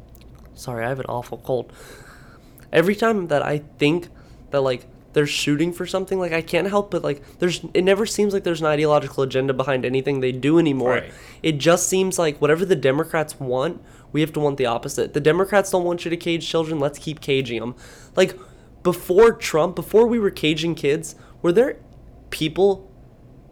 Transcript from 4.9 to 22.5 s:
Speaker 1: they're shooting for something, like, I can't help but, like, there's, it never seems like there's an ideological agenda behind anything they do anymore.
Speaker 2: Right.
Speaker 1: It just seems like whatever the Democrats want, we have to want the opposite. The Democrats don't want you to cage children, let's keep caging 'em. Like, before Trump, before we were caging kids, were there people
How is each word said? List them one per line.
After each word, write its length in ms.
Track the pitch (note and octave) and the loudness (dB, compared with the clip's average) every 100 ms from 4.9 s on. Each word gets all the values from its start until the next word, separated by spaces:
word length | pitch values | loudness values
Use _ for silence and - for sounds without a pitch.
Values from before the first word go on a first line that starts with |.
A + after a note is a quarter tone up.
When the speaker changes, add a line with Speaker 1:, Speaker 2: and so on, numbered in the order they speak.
| - - | -20 -4
Speaker 1:
they're 140 | D3+ D3 | 0 0
shooting 440 | - D3 D3 E3+ | 0 -2 0 0
for 120 | F3 F3+ | -2 -6
something, 340 | F#3+ F#3+ F#3+ | -4 -2 -4
like, 120 | F3 | -2
I 100 | E3 | -4
can't 260 | E3 F3 F#3+ | -2 -2 0
help 220 | G3+ G3+ | 0 -2
but, 140 | E3+ | -4
like, 180 | D3 C#3+ - - | -4 -6 -10 -2
there's, 260 | F3+ D#3 E3 - | -2 -2 -2 0
it 80 | |
never 240 | F#3 G3 A3 | 4 2 2
seems 260 | - G#3 | 0 0
like 100 | G3 | 0
there's 180 | F3+ E3 | -2 -2
an 40 | D#3 | 0
ideological 540 | D3 D3+ D3 C#3 - | 2 4 2 2 -2
agenda 300 | C3 C3 C3+ | 0 0 0
behind 320 | C3 C3+ C3 B2+ | -2 0 0 0
anything 360 | C3 C3 C#3 | -2 0 0
they 100 | B2+ | -2
do 260 | B2+ C#3 E3 | 0 2 4
anymore. 320 | E3 C3+ B2 | 4 2 0
Speaker 2:
Right. 180 | B2 - - - - | 0 -4 -16 -20 -6
Speaker 1:
It 160 | E3 D3 | -4 0
just 280 | D3+ F3+ - | 2 2 2
seems 300 | F#3+ F#3+ F3+ | 0 0 0
like 240 | D#3+ D3 | -2 0
whatever 240 | D3 D#3+ F#3 | 0 2 2
the 100 | F3 | 2
Democrats 640 | C3 C#3 D#3+ E3 D3+ - | 2 0 -2 -4 -4 -8
want, 400 | C3 B2+ D3+ F3 - - - | -4 -2 -2 -6 -16 -20 -6
we 100 | D3 | -2
have 120 | D#3 | -2
to 60 | D#3 | 0
want 180 | D3 C#3 | -2 0
the 80 | A#2+ | -2
opposite. 480 | A#2+ C#3+ - F2 | -2 -4 -4 -2
The 60 | D3+ | 0
Democrats 500 | D3 E3+ G3 G#3 G3 | 2 2 2 0 2
don't 140 | F#3 | 0
want 200 | F3 F3 | 0 -4
you 60 | F3 | -4
to 80 | E3+ | -6
cage 320 | F3 E3+ - | -4 -4 -2
children, 300 | E3+ D#3+ D#3+ | -2 -2 -2
let's 180 | C#3+ D3 | -2 -4
keep 240 | - D3 | -10 -10
caging 400 | - C3+ A#2+ A#2 | -2 -2 0 -6
'em. 140 | A#2 A#2+ - - - - | -6 -10 -18 -20 -6 0
Like, 200 | F#3+ - - - - - | 0 0 -20 -20 -20 -4
before 520 | F3+ F3 - F3+ A3+ | -2 -2 2 6 6
Trump, 420 | A3+ - D#3+ D#3 - | 6 -2 0 0 -2
before 320 | - G#3+ A#3 | 2 4 4
we 100 | A#3+ | 2
were 140 | G3 | 0
caging 420 | - D#3 D#3 E3+ | 0 -2 0 -2
kids, 400 | D#3 C#3+ D#3+ D#3+ - - - | -2 0 -2 -4 -16 -20 -4
were 80 | E3+ | 2
there 260 | F3 C#4 - - - - - - | 4 2 -2 -16 -20 -20 -20 -14
people 560 | - D#3+ | -6 -4